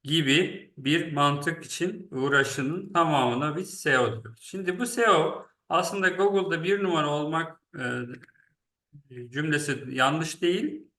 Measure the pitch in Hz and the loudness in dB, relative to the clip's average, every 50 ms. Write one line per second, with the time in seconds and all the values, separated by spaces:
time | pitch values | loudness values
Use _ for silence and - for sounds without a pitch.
0 | _ 127 151 165 151 135 135 156 185 202 - - - - _ - 127 135 151 170 | _ -2 0 0 2 4 4 4 4 2 -2 -8 -14 -18 _ -8 -2 0 0 0
1 | 160 170 151 143 143 143 143 143 143 170 160 - - - - - 170 185 214 - | 0 -2 0 2 2 2 2 0 -2 -4 -6 -6 -8 -12 -6 -4 -4 -4 -4 -6
2 | - - - 131 131 143 139 139 135 135 - - 135 135 160 185 202 - - 175 | -12 -10 -4 -2 0 4 4 4 4 2 0 -2 -2 -2 -4 -4 -6 -2 0 2
3 | 170 160 151 139 127 123 120 123 147 151 147 170 190 - - - - 156 135 131 | 2 4 4 2 2 2 2 0 -2 -2 -2 -4 -6 -8 -10 -6 0 2 4 4
4 | 123 110 - 113 - - - - - - - 190 190 175 185 185 247 233 - - | 4 2 0 -4 -10 -14 -18 -18 -18 -14 -12 -6 -4 -4 -2 -2 -4 -4 0 2
5 | 233 226 190 160 156 - - - - - _ _ _ _ - 165 180 180 196 202 | 4 6 6 6 4 2 -2 -6 -10 -16 _ _ _ _ 0 0 0 0 -2 0
6 | 190 185 180 180 196 202 202 196 185 165 165 165 160 175 202 202 196 185 175 160 | 0 0 2 2 2 2 4 2 0 0 -2 -2 0 0 0 2 2 2 2 2
7 | 151 147 147 147 151 151 160 160 165 165 - - _ _ - - 131 123 123 127 | 2 2 0 0 -2 -2 -2 -2 -2 -4 -8 -14 _ _ -12 -8 -6 -4 -4 -4
8 | 123 120 127 123 - - _ _ _ _ _ _ _ _ _ _ _ _ - 143 | -6 -8 -12 -16 -18 -20 _ _ _ _ _ _ _ _ _ _ _ _ -20 -20
9 | - _ 127 123 120 120 120 139 151 156 151 - 147 143 139 120 - 127 131 127 | -20 _ -16 -16 -14 -8 -6 -4 -2 0 0 0 0 -2 -4 -4 -6 -6 0 2
10 | 131 135 147 160 160 165 - - - 175 175 196 - 302 - - - - _ | 2 2 2 0 -2 -4 -4 -2 0 0 2 2 0 -4 -6 -8 -12 -18 _